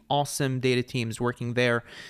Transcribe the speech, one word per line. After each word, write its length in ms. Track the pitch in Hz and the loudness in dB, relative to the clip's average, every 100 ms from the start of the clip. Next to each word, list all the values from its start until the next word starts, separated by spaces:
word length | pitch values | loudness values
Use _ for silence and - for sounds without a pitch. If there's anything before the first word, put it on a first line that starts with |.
| - | -2
awesome 520 | 143 143 - 139 131 | 0 0 0 0 2
data 240 | 127 123 | 2 2
teams 360 | 120 131 113 110 | 0 -2 -4 -2
working 340 | 120 120 120 | -2 -2 -4
there. 280 | 120 123 120 - - - | 2 2 2 -2 -16 -18